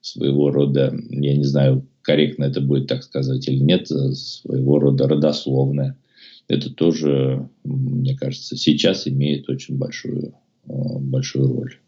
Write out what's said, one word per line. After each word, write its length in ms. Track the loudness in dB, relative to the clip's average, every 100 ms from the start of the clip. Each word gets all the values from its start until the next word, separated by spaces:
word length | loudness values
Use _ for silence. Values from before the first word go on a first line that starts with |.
своего 480 | -14 -4 0 2 2
рода, 420 | 2 2 2 0 -2 -8
я 260 | -2 0 2
не 60 |
знаю, 440 | 2 4 4 2 -2 _
корректно 440 | 0 2 2 0 -2
это 160 | 0
будет 260 | 0 0 0
так 160 | -6
сказать 440 | -4 -4 -2 -2 -2
или 120 | 2
нет, 320 | 4 2 0
э, 200 | -2 0
своего 680 | -2 -8 -14 -6 -2 2 4
рода 280 | 4 4 2
родословное. 880 | 4 2 0 -2 0 0 0 -4 -6 _ _ -20 -20 _
Это 260 | -2 -2
тоже, 760 | 0 2 2 2 2 2 -2 -6 _
м, 360 | -6 -4 -2 0
мне 160 | -2 -2
кажется, 420 | -4 -8 -10 -2
сейчас 500 | 2 4 2 0 -2
имеет 420 | 0 0 -2 -4
очень 280 | -8 -6 -6
большую, 560 | -4 -8 -8 -6 -8 -12 _ _ -10
э, 60 | -6 -4 -4
большую 540 | -2 -2 -2 0 0
роль 220 | 0 -6 -14